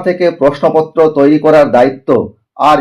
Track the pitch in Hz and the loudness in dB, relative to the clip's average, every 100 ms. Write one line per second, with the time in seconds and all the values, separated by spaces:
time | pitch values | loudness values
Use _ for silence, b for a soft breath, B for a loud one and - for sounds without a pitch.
0 | 180 180 175 165 139 143 165 156 156 165 | -2 -2 -4 -2 -2 -2 -2 -2 -2 0
1 | 156 147 139 151 151 151 135 120 131 131 | 0 2 2 2 2 2 2 2 0 -2
2 | - 117 - - _ - 139 147 | -4 -2 -4 -12 _ -4 0 0